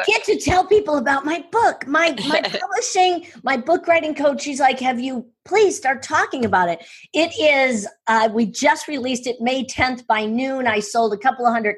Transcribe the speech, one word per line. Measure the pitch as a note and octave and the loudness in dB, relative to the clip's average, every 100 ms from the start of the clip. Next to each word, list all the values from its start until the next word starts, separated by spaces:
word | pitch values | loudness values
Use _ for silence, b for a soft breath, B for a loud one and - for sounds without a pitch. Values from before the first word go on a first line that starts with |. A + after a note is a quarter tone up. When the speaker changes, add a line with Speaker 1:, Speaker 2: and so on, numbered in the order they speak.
Speaker 1:
forget | F#3 A4 | 0 0
to | - E4+ | 0 -2
tell | D4 F4+ F4+ | 2 2 4
people | G#4 D#4 D4 | 2 2 0
about | B3 C#4 | 0 -2
my | D4+ E4+ - | -2 -6 -2
book. | A4+ G4+ - B3 | 2 2 0 -2
My, | D4+ E4 A#3+ C4+ | 0 0 0 -2
my | D#4 | 0
Speaker 2:
<laughs> | D4+ - | -2 -2
Speaker 1:
publishing, | F#4+ G4 - F#4 F#4 E4+ B B | 0 0 2 2 2 2 B B
my | A#3+ C4 | -4 -2
book | D#4 E4 - | 0 0 2
writing | E4 D#4 | 2 0
coach, | D4 C#4+ C4+ | 0 0 0
she's | D4 C4 | -4 0
like, | C4 B3+ | 0 2
"Have | B3+ A#3+ | -2 -2
you, | C4 B3 - _ | -4 -6 -10 _
please | - G4 G4 - | -2 2 4 2
start | C4 C4 | -4 -4
talking | - D#4 G4+ C4+ | -2 -2 0 -2
about | A3 F#3 F3 | 0 2 0
it." | E3+ B B B | -2 B B B
It | D4 E4 - | -2 -2 2
is, | D4+ C#4 C4 A3 G3 - - | 2 4 2 0 -6 -8 0
uh, | A3 A3 | 2 2
we | G#3+ A3 | 0 -2
just | - C#4+ D#4 - | 0 0 0 -2
released | C#4+ B3+ A#3+ B3 | -6 -4 -4 -6
it | A3+ | -4
May | A#3 C4 | -4 -4
tenth | C4 - B3+ B3 - | -4 -4 -4 -2 -2
by | G#3+ | -2
noon. | G#3+ A#3 C4+ C4+ B3 | -2 -2 -2 -2 -2
I | G#3+ | -2
sold | G3+ A#3 A3+ | -2 0 0
a | G3+ | 0
couple | B3+ B3 A#3+ | -2 0 0
of | |
hundred | A#3 G#3 | 0 -2